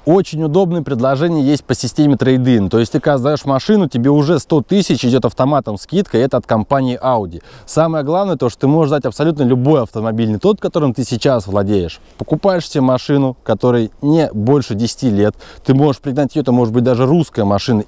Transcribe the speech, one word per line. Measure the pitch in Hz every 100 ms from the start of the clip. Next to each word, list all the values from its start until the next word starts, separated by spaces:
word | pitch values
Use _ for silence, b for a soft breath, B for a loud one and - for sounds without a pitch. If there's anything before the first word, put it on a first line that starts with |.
| -
Очень | 185 - 156
удобное | 156 165 185 175
предложение | 135 135 131 139 170 165
есть | 139 147
по | -
системе | 127 127 - 147 135
трейд-ин. | 127 131 127 120 95
То | 110
есть | 117
ты, | 156
когда | 160 139
сдаешь | 131 147
машину, | 139 135 - 214 170
тебе | 117 127
уже | 147 143 160
сто | - 160
тысяч | - 202 180 143
идет | 247 127 117
автоматом | - 131 147 117 101
скидка, | - 185 196 113
и |
это | 131 127
от | -
компании | 113 104 139 131 123
Audi. | 131 120 95 82 B B -
Самое | 151 165 160
главное | 139 175 196 151
то, | 123
что | -
ты | 131
можешь | 156 151
сдать | 147
абсолютно | 123 - 156 147
любой | 123 127 131 156
автомобиль, | 110 113 113 110 110
не | 107
тот, | 190 214
которым | 185 175 143
ты | 120
сейчас | 123 117 113 113 98
владеешь. | 101 98 101 85 - - -
Покупаешь | - 151 196 180 -
себе | 147
машину, | 131 127 - 143 135 123
которой | - 107 123 120 110 -
не | 143 160 147
больше | 107 110 143 -
десяти | 104 117 - 135
лет, | 101 104 - B B -
ты |
можешь | 135 151 131
пригнать | 143 131 135
ее, | 156
это | 131
может | 123 117
быть | 120
даже | 120 120
русская | 131 170 151 -
машина, | 101 101 - 110